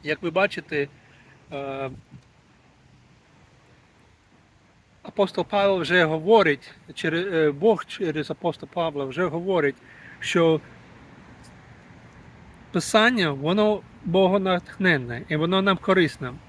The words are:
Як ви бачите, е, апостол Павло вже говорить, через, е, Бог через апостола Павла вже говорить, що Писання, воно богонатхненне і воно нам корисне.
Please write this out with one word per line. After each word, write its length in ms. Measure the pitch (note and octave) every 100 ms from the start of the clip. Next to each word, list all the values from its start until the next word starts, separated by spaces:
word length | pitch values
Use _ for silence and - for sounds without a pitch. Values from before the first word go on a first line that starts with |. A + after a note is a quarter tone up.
Як 200 | D3 D3+
ви 80 | F3
бачите, 580 | E3+ G3 - - D3+ C#3+ - _ - _ _ _
е, 380 | C#3+ C#3 C3+ C3+ C3+ _ - _ _ _ _ _ _ _ _ _ _ _ _ _ _ _ _ _ _ _ _ _ _ _ _ _ _ _ _
апостол 420 | - - F#3+ -
Павло 340 | E3+ G#3 G3+ F#3+
вже 260 | C#3+ F3+
говорить, 720 | D#3+ D#3+ E3 A3+ E3+ C#3 - - -
через, 320 | - E3 E3 F#3+
е, 160 | E3 D#3
Бог 340 | C#3+ G#3 F#3
через 460 | - - F3 D3+ C#3+
апостола 420 | D#3 F3 - D3+
Павла 300 | - E3 C#3+
вже 220 | C3+ C3 F3+
говорить, 500 | D#3+ F3+ F3+ C#3+ C3 - - - -
що 400 | - F3 E3 D#3 - - - - - - - - - - - - - - - - - - - - -
Писання, 580 | F3+ - A3 A3 B3 E3
воно 500 | C#3 D3 G3 G#3+ G3+ - -
богонатхненне 1200 | G3 F3+ F#3 G3 F#3+ F3+ - - F#3+ D3+ A#2+ A#2+ -
і 80 | D3+
воно 260 | E3 F#3+
нам 140 | G3 F#3+
корисне. 560 | - F#3 D#3+ - C3 C#3